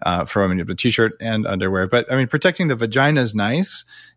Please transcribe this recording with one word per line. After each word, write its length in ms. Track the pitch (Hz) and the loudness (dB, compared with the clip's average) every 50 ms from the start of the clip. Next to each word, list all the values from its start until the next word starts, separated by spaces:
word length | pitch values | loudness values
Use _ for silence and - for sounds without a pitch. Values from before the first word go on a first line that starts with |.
| - | -4
uh, 200 | 82 87 87 - | -2 -2 -2 -2
for 180 | - - 104 98 | -2 0 0 0
women, 260 | 92 90 92 85 - | 2 0 -2 -2 -4
a 60 | 92 | -4
T-shirt 380 | - - 123 107 - 113 113 113 - | -2 0 0 2 2 2 0 0 -4
and 260 | 110 113 113 107 107 | -6 -4 -2 -2 -2
underwear. 400 | - 98 95 95 95 95 95 92 | -2 -2 -2 -2 0 0 0 0
But, 260 | 92 - 120 117 - 127 | 0 0 0 0 0 0
I 40 | |
mean, 100 | 131 131 | 0 0
protecting 400 | 117 - 151 - 185 170 - 185 | 0 0 0 2 2 0 2 0
the 100 | 156 131 | 0 0
vagina 440 | 113 117 110 107 135 135 147 156 143 | 0 -2 0 2 2 4 4 4 2
is 140 | 127 113 104 | 0 0 0
nice, 480 | 107 101 107 123 160 196 - - - - _ - - - - _ | 0 0 0 0 -2 -2 -2 -4 -8 -8 _ -16 -20 -20 -20 _